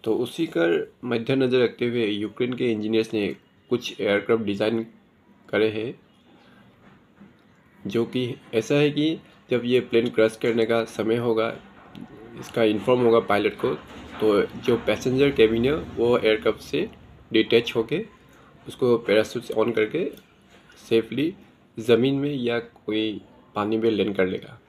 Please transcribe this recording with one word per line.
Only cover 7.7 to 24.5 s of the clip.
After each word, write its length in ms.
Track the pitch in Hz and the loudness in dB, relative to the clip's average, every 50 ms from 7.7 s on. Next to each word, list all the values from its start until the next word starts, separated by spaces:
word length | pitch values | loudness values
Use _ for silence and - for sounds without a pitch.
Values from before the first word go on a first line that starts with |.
| _ _ - | _ _ -12
जो 180 | 98 101 117 117 | -6 -4 -4 -4
कि 300 | 113 - 127 127 117 104 - - - - | -2 -2 -4 -4 -4 -8 -12 -14 -4 -4
ऐसा 200 | 113 110 - 147 | -4 -2 0 2
है 160 | 143 151 147 | 2 2 2
कि 280 | 147 147 147 160 160 - - - - - _ - | 0 0 -2 -2 -2 -6 -12 -20 -20 -20 _ -2
जब 120 | 127 120 117 | -2 -2 0
ये 160 | 120 127 123 | 2 0 0
plane 280 | - - - 117 113 120 | 0 2 0 2 2 2
crash 280 | - - 110 110 110 - | 2 2 2 2 2 -2
करने 220 | - 123 113 117 113 | -2 0 2 0 2
का 160 | 110 117 117 113 | 2 2 0 0
समय 320 | 113 - - 104 110 113 | -4 -6 -4 -2 0 0
होगा, 320 | 120 117 120 113 110 110 113 - - - - - - - - - - - - - - - - - - | 0 0 0 0 0 0 -2 -4 -8 -16 -20 -20 -20 -20 -20 -20 -20 -20 -20 -20 -20 -20 -20 -18 -18
इसका 220 | - - - 123 | -16 -8 0 2
inform 380 | 113 107 107 104 98 131 123 123 | 2 2 2 2 2 2 2 4
होगा 200 | 123 117 113 117 | 6 6 6 4
pilot 340 | 104 - 104 104 107 104 - - | 4 2 0 2 2 0 -2 0
को, 120 | - 127 147 - - - - - - - - - | -4 -4 -4 -4 -10 -18 -20 -18 -18 -16 -6 0
तो 220 | 110 107 104 101 | 2 4 4 4
जो 340 | - - - - - - 120 | 2 0 -6 -4 0 0 0
passenger 540 | 113 - - 107 - - 131 127 131 143 143 | 0 2 -2 -2 0 -2 -2 2 2 2 2
cabin 340 | 139 - 113 107 113 113 117 | 6 4 4 4 4 2 2
है, 100 | 135 151 | 0 0
वो 440 | 170 170 - - - 117 120 123 120 | -2 -6 -8 -4 0 2 2 2 4
aircraft 420 | - 110 107 107 - 113 104 - | 4 2 2 4 2 -2 -2 -2
से 300 | - - - 143 185 233 - - - - - - - _ | -8 -6 -4 -4 -4 -4 -8 -20 -20 -20 -20 -20 -16 _
detach 400 | - 110 107 - 120 117 117 - - | 2 2 2 4 2 2 2 2 -4
होके 280 | 120 113 - 143 175 226 - - _ _ _ - - - - _ - - - | -4 -2 -2 -4 -6 -6 -10 -16 _ _ _ -20 -20 -20 -20 _ -20 -20 -20
उसको 280 | - - 131 123 117 113 | -6 -2 2 2 2 2
पैराशूट 440 | - - 101 107 107 - - 120 | 2 2 4 4 2 2 -6 -10
से 120 | 113 - - | -8 -4 0
ऑन 180 | 110 110 117 | 0 0 0
करके 320 | 117 110 107 110 - 156 202 - - - _ _ _ _ _ _ - - _ _ - - - - | 2 0 -2 0 -2 -4 -4 -4 -8 -12 _ _ _ _ _ _ -20 -20 _ _ -20 -20 -4 2
safely 440 | 117 113 110 - 113 127 147 170 196 - - - _ _ _ _ _ - | 2 2 2 0 -4 -4 -4 -4 -6 -8 -20 -20 _ _ _ _ _ -8
ज़मीन 360 | 110 117 117 113 123 135 139 | 2 4 4 4 4 2 0
में 200 | 139 139 147 147 | 0 -2 -4 -4
या 240 | 135 120 117 117 120 | -2 -2 -2 -2 -4
कोई 640 | 117 - _ - _ - 107 107 110 110 104 - - - - - _ _ _ | -6 -8 _ -14 _ -4 -4 -2 -2 -4 -6 -8 -14 -18 -20 -20 _ _ _
पानी 220 | 104 104 107 110 | -4 -2 0 0
में 140 | 113 110 113 | 2 2 0
land 240 | 110 98 95 104 98 | 2 2 0 -2 0
कर 100 | 95 95 | 0 0
लेगा। 320 | 92 98 - - - | 0 -2 -8 -10 -14